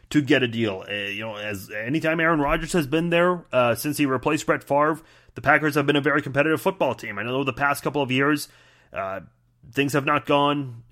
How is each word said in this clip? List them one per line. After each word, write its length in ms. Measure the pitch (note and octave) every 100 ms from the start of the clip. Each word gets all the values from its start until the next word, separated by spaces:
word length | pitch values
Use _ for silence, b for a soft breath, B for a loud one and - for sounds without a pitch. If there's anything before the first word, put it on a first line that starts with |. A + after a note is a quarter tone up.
| _
to 100 | D3+
get 220 | C3+ C#3
a 40 | B2
deal. 380 | A2+ A2 F#2+ -
Uh, 60 |
you 280 | G2+ G2+ G2+
know, 140 | A2+ G#2
as 360 | G#2 G2+ G2+
anytime 480 | G#2+ A2+ D#3 D#3 E3
Aaron 200 | E3 D#3+
Rodgers 340 | C#3+ D#3+ D#3+
has 120 | F3+ C3+
been 240 | D#3+ E3+
there, 340 | E3+ F3 F3+ -
uh, 220 | B2+ A#2+
since 240 | A#2 D3+ C#3+
he 80 | C#3+
replaced 400 | C3 D3+ D3+ -
Brett 180 | D3+
Favre, 380 | - C#3+ D3+ D3+ b b b
the 80 | -
Packers 340 | A#2 D3+ D#3 D3
have 120 | C#3+
been 80 | D3
a 60 |
very 200 | C#3 C#3+
competitive 400 | C#3+ C3 D3+ D#3
football 320 | F#3+ F3+ D3
team. 240 | A2+ A2+ G2+
I 60 |
know 200 | A2 C3
the 100 | C3+
past 300 | A#2+ C#3+ C#3
couple 200 | D#3 C#3+
of 80 | C3
years, 360 | B2+ C#3 D3+ - b b b b
uh, 280 | - F#2+ F#2+ - _ _ _ -
things 220 | C3+ C#3
have 120 | D3 C#3
not 220 | D3 -
gone 560 | C#3+ C#3+ D3 C3+ A#2 -